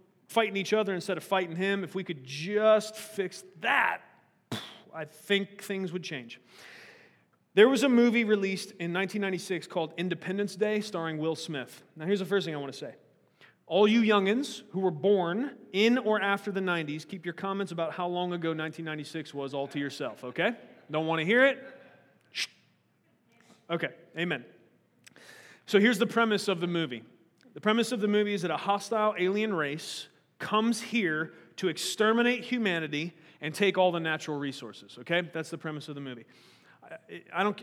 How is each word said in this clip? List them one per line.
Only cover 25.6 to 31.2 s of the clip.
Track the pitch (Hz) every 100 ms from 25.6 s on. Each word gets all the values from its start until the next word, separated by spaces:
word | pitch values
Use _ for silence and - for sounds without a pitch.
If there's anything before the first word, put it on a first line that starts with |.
| -
So | 202
here's | 220 196
the | 220
premise | 226 226 208 -
of | 175
the | 175
movie. | 170 156 117 113 _ _ _ _
The | -
premise | 208 226 226
of | 240
the | 208
movie | 208 208
is | 202
that | 170
a | 151
hostile | 202 202 - 226 214 185
alien | 185 202 220
race | 180 143 151 - - - _ _ _
comes | - 214 226 226
here | - 233 175 156